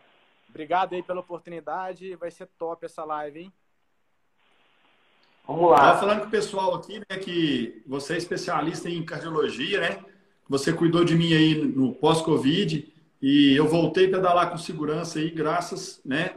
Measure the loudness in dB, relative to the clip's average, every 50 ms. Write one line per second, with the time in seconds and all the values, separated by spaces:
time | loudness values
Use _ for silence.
0 | _ _ _ _ _ _ _ _ _ _ -16 -12 -4 -2 0 0 0 -2 -4 -6
1 | -8 -6 -8 -8 -8 -10 -12 -14 -14 -14 -16 -14 -10 -10 -8 -8 -8 -10 -12 -14
2 | -16 -16 -14 -12 -12 -12 -12 -16 -20 -20 _ -10 -10 -10 -10 -10 -14 -16 -14 -12
3 | -10 -8 -8 -8 -8 -10 -12 -16 -20 -20 _ _ _ _ _ _ _ _ _ _
4 | _ _ _ _ _ _ _ _ _ _ _ _ _ _ _ _ _ _ _ _
5 | _ _ _ _ _ _ _ _ _ -8 -2 2 4 6 6 8 8 6 6 4
6 | 2 0 -2 -2 -2 -4 -4 -4 -4 -4 -4 -4 -4 -4 -4 -6 -8 -12 -16 -14
7 | -12 -12 -10 -10 -8 -6 -2 0 0 0 0 -2 -4 -8 -10 -14 -14 -10 -10 -8
8 | -6 -6 -6 -6 -6 -6 -8 -6 -4 -4 -4 -4 -4 -4 -6 -8 -8 -8 -6 -6
9 | -8 -8 -10 -10 -10 -6 -2 -2 -2 -2 -4 -6 -6 -4 -2 -2 -2 -4 -6 -8
10 | -14 -20 -20 _ _ _ _ _ _ -4 -4 0 0 0 0 2 2 4 4 4
11 | 4 4 4 4 4 4 6 6 6 4 4 2 0 0 0 0 0 0 0 0
12 | 2 2 2 2 2 0 0 2 2 2 2 2 0 0 -2 -4 -6 -10 _ _
13 | _ _ _ _ 0 4 6 6 6 6 6 6 4 4 2 2 2 2 2 4
14 | 4 4 4 2 2 4 4 4 2 2 -2 -6 -10 -10 -8 -6 -4 -4 -4 -4
15 | -6 -6 -6 -4 -4 -4 -4 -4 -2 -2 -2 -4 -4 -6 -8 -10 -12 -12 -16 -14
16 | -8 -4 -4 -4 -4 -4 -8